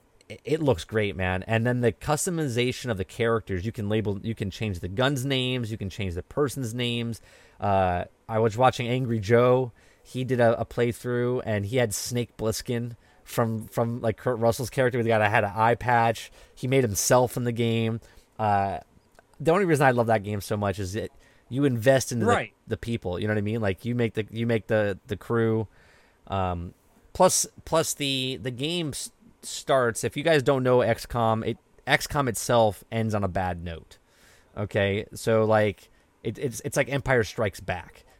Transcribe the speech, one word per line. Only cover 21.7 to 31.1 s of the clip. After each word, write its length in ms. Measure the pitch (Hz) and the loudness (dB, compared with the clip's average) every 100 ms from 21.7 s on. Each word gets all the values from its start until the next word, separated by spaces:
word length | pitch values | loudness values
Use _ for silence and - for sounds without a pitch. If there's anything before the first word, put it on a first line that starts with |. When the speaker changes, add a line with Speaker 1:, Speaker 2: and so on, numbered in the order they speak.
| 120 117 131 - | 2 4 4 2
Speaker 1:
into 140 | 120 | 0
Speaker 2:
Right. 300 | 226 220 110 _ - | 2 2 -2 _ -8
Speaker 1:
the, 40 | |
the 60 | 113 | -8
people. 400 | 117 117 90 90 | -4 -6 -4 -4
You 80 | 107 | -2
know 80 | |
what 40 | 107 | -2
I 40 | |
mean? 180 | 104 117 | -2 -2
Like, 240 | 104 92 | -2 -2
you 100 | 120 | -4
make 200 | 120 117 | -2 -2
the, 120 | 110 101 | -2 -6
you 160 | 110 117 | -4 0
make 220 | 117 - | 0 0
the, 300 | 110 104 95 - | 0 0 -2 -8
the 80 | 101 | -8
crew. 500 | - 117 113 110 104 _ _ _ _ _ - | -2 0 2 0 -4 _ _ _ _ _ -8
Um, 460 | 98 92 90 87 - _ _ _ | -4 -2 -4 -8 -14 _ _ _
plus, 340 | - 185 - - - - | 4 4 4 -4 -8 -2
plus 260 | 160 156 | -2 0
the, 460 | - 143 135 127 131 | -2 -4 -2 -4 -6
the 100 | 120 | -8
game 380 | 117 147 175 156 | -6 -6 -4 -4
s-, 220 | - - _ - _ | -6 -12 _ -20 _
starts. 600 | - - - 135 117 110 | -14 -8 0 2 2 0
If 120 | 117 147 | -4 -2
you 60 | |
guys 200 | 151 156 | 2 4
don't 200 | 131 135 | 4 2
know 180 | 127 123 | 4 4
X 240 | 104 117 | 4 0
com, 400 | - | -2